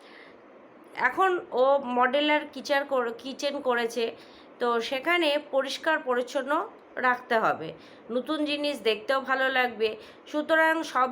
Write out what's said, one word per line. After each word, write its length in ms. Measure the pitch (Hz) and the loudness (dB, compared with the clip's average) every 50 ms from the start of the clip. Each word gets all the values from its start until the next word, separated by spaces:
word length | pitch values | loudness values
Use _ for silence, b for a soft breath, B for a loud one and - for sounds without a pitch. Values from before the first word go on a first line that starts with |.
| B B B B B B B B B - - - - - - - - - - | B B B B B B B B B -20 -20 -20 -20 -20 -20 -20 -20 -14 -2
এখন 360 | - 208 254 - - 381 381 359 349 - - | 0 0 2 2 4 2 2 2 0 -4 -2
ও 120 | - 240 254 269 277 277 254 | 0 4 4 4 4 4 2
মডেলার 580 | 247 247 247 247 247 247 294 302 302 302 294 294 294 | 0 2 2 2 4 4 2 4 4 2 2 0 -4
কিচেন 300 | - 269 214 - 285 277 285 285 | -10 -8 -2 0 0 0 0 0
কর-, 260 | 269 254 240 233 226 - | -2 -2 -2 -2 -4 -8
কিচেন 420 | - 269 247 - 294 277 254 285 | -10 -12 -8 -6 -4 -4 -4 -2
করেছে, 440 | 285 254 240 233 233 226 - 240 226 226 - B B B B B B B B - | -2 0 0 0 0 -2 -2 -4 -4 -4 -6 B B B B B B B B -4
তো 220 | 247 240 233 233 | -2 0 0 0
সেখানে 580 | 226 - 269 262 262 330 349 349 330 294 285 294 294 - | -2 -2 -4 -2 0 0 2 2 2 2 2 0 -2 -2
পরিষ্কার 460 | - 269 262 269 262 - - 330 311 302 | -2 -2 0 -2 -4 -4 0 0 0 0
পরিচ্ছন্ন 540 | 302 254 247 247 247 247 - 277 254 269 302 330 - - - - - - - | 0 0 -2 -2 -2 -2 -2 -4 -2 0 0 -2 -2 -4 -10 -18 -20 -14 -6
রাখতে 400 | - 247 254 247 - - - 240 220 | 0 0 0 0 0 0 0 0 2
হবে, 300 | 202 160 139 - 156 160 - B B B B B B B | 2 2 0 0 -4 -10 -12 B B B B B B B
নতুন 280 | 226 254 247 - 311 294 302 | -6 -4 -4 -2 -2 -2 -2
জিনিস 320 | 285 294 294 294 294 285 226 | -2 -2 -2 -2 -2 -4 -2
দেখতেও 380 | 196 226 214 208 - - 262 269 | 0 0 0 0 0 -2 -2 -2
ভালো 280 | 254 254 262 269 262 262 | 0 0 0 0 0 2
লাগবে। 480 | 262 254 254 247 220 208 220 220 214 - B B B B B | 2 0 0 0 -2 -2 -2 -2 -2 -6 B B B B B
সুতরাং 560 | - - 302 294 - 320 320 320 320 320 330 | -6 -4 -4 0 2 4 4 4 4 2 0
সব 260 | 311 - - 254 262 254 | -2 -2 0 0 0 0